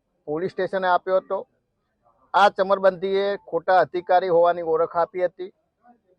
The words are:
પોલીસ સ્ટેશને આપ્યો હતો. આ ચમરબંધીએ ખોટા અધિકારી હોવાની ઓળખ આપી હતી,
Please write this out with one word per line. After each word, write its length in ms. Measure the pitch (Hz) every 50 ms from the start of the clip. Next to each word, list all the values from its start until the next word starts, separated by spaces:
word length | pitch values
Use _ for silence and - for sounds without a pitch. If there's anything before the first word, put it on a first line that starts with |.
| _ _ _ _ _ 151
પોલીસ 240 | 147 160 180 185
સ્ટેશને 360 | - - 185 165 - 190 185 180
આપ્યો 300 | 175 175 - 185 185 190
હતો. 300 | - - 190 190 - - _ _ _ _ _ _ _ _ _ _ _ _ _ _ _ _ -
આ 160 | 180 196 208
ચમરબંધીએ 880 | 202 - 190 190 196 196 190 190 185 170 185 196 196 196 202 202 202 196
ખોટા 420 | - - - 165 - - 185 180
અધિકારી 480 | 160 147 - 180 175 - 185 180 185 185
હોવાની 340 | 170 170 170 175 175 175
ઓળખ 360 | 170 160 160 160 165 160 - 170
આપી 260 | 165 - - 180 180
હતી, 260 | 175 - - 180 - - _ _ _ _ _ _ _ _ _ _ _ _